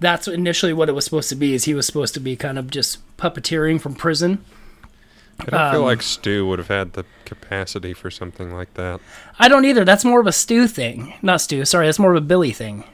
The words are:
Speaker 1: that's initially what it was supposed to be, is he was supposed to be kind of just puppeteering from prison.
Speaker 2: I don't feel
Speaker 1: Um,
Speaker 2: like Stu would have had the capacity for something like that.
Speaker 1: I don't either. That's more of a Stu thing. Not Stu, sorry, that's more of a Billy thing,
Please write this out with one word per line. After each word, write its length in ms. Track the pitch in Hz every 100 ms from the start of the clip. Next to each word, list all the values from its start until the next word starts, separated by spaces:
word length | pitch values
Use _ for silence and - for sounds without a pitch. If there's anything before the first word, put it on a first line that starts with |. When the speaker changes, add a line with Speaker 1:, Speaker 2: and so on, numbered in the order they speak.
Speaker 1:
that's 280 | 175 170 -
initially 440 | 175 175 170 180
what 140 | 160 156
it 40 |
was 120 | 139 -
supposed 240 | 156 -
to 40 |
be, 200 | 135 143
is 100 | 131
he 100 | 151
was 120 | 143 139
supposed 260 | 151 135
to 60 | -
be 160 | 131 127
kind 220 | 147 135
of 120 | 131
just 280 | 139 127 - - -
puppeteering 640 | 170 147 - 165 156 160
from 140 | 143 131
prison. 420 | 165 156 175 196 - - - - - - _ _ - -
Speaker 2:
I 40 | -
don't 240 | 165 151
feel 80 | 147
Speaker 1:
Um, 60 | 131
Speaker 2:
like 160 | 113
Stu 440 | - - 104 101 95
would 140 | 90
have 80 | 85
had 240 | 98 92
the 120 | - 90 -
capacity 680 | - - - 98 92 101 90
for 160 | 87 92
something 400 | - 90 - 90
like 200 | 90 90
that. 260 | - 90 92 - - - -
Speaker 1:
I 80 | 247
don't 160 | 277
either. 200 | 269 247
That's 200 | 185 202
more 160 | 247 240
of 60 | 208
a 40 |
Stu 360 | - - 233 240
thing. 460 | - 117 120 127 -
Not 200 | 190 175
Stu, 240 | - 139
sorry, 220 | 139 175 156
that's 120 | 156
more 140 | 196
of 40 | 170
a 40 | 151
Billy 260 | 180 151
thing, 320 | - 110 104 -